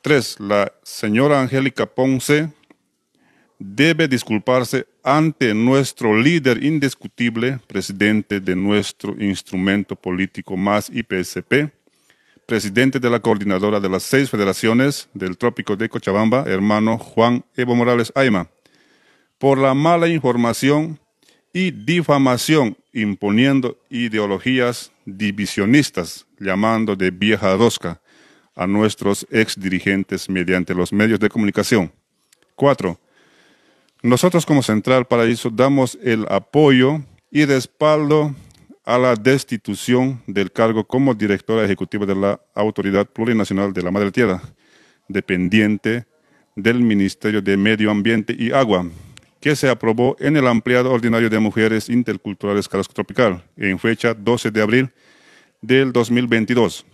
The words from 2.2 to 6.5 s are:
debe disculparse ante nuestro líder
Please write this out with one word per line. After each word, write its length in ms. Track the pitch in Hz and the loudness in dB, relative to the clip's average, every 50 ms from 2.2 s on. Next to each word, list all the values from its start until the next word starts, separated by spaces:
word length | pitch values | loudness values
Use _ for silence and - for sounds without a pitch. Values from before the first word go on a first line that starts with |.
| - - 147 151 160 160 - _ _ _ - _ _ _ _ _ _ _ _ _ _ _ _ _ _ _ _ | 0 0 0 0 0 -4 -10 _ _ _ -20 _ _ _ _ _ _ _ _ _ _ _ _ _ _ _ _
debe 520 | _ 101 98 101 113 143 165 165 156 165 147 | _ -18 -12 -2 2 2 2 2 2 0 0
disculparse 800 | 131 117 - - 110 104 - - 127 127 123 - - 131 - _ _ _ _ | 0 -4 -2 -2 -4 -2 0 0 0 0 0 -2 -4 -6 -6 _ _ _ _
ante 500 | 127 139 151 156 160 143 _ 139 117 104 | 0 2 2 2 0 0 _ 0 0 0
nuestro 640 | 110 117 123 131 139 135 - - - 123 110 107 | 2 2 2 2 2 0 -2 -6 -4 0 2 2
líder 460 | 110 123 151 175 170 131 131 | 4 2 2 0 2 0 0